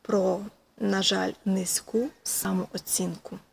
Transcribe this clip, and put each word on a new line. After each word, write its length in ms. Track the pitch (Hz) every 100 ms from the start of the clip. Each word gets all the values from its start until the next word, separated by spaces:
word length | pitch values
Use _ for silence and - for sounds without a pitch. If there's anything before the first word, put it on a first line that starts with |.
про, 400 | - 208 185 185 208 _ _ -
на 220 | 208 196
жаль, 300 | 190 190 190 -
низьку 640 | 202 190 180 - - 226 269 -
самооцінку. 1160 | - - 196 185 - 180 - - 180 170 - 196 _